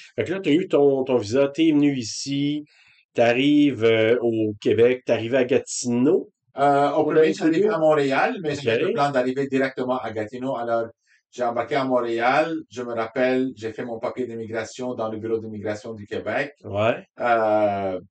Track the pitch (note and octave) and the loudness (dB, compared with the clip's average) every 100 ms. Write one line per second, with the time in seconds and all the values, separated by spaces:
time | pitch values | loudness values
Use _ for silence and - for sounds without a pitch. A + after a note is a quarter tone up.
0 | - - - F#3+ F#3+ D3+ - D3 C#3+ C3+ | -10 -6 -4 -2 2 2 2 4 4 4
1 | B2+ B2 G#2 B2+ C#3 C#3 D#3+ D3 D3 C3+ | 2 0 2 2 2 2 2 4 2 0
2 | A2 - C#3 C#3 C#3+ D3+ D3 _ _ _ | -6 -8 -6 -2 -2 -4 -8 _ _ _
3 | _ - A#2 A#2+ C#3 D3 D3 A2 A2+ A2 | _ 0 2 4 4 6 4 4 2 4
4 | A2 A#2+ A#2 A2 A2 G#2+ B2+ A2 A#2+ B2+ | 4 2 2 0 -2 0 0 4 4 2
5 | - A2+ A2+ C3 B2+ B2 - - A#2+ A#2+ | 0 -2 0 0 2 0 -2 -6 -2 2
6 | C3 G#3 - _ _ - C#3+ C#3+ C#3+ D#3 | 2 2 -2 _ _ -2 2 2 2 0
7 | D3+ D#3 D#3+ - D#3+ E3 G#3+ D#3+ D#3 D3 | 2 4 2 2 0 2 2 2 2 4
8 | C#3 C3 D#3 A3+ D#3 C#3+ A#2+ A#2 F3 A3+ | 2 0 0 -2 -6 -4 -2 0 0 0
9 | C#3+ C3 B2+ C3 C3+ C3 C3 - B2+ B2+ | 0 0 -2 -2 -2 0 -2 -2 -4 -4
10 | A#2 G#2+ G#2+ B2 C3 A#2+ A#2+ A#2 A2+ - | -4 -8 -8 -8 -6 -6 -2 -2 -4 -10
11 | _ _ _ - B2 A#2+ A#2 C#3+ C3 B2+ | _ _ _ -6 -4 -4 -2 -2 0 0
12 | A#2 A#2 A#2+ C#3 E3 D#3+ - B2 A#2+ A#2 | 0 0 2 2 0 -4 -10 -10 -8 -6
13 | A2+ C3 B2+ C3 C3 G#2 A2 A2 B2+ A2+ | -6 0 0 2 -2 -4 -10 -8 -10 -8
14 | - - A#2 A2+ G#2+ A2+ A2 - B2+ A#2 | -8 -6 -6 -8 -8 -6 -8 -8 -8 -6
15 | A2 A2 A2 A2+ A2 G#2 G#2+ G#2 - G#2+ | -6 -6 -4 -4 -4 -8 -8 -8 -10 -14
16 | G#2 G#2 F#2 - D3 - G#2 G2+ A2 D3+ | -10 -8 -4 -4 -4 -10 -8 -2 0 -2
17 | - - B2 A#2 A2 G#2+ G#2 G2+ G2 F#2 | -6 -6 0 2 2 2 2 0 -4 -6
18 | F#2+ | -10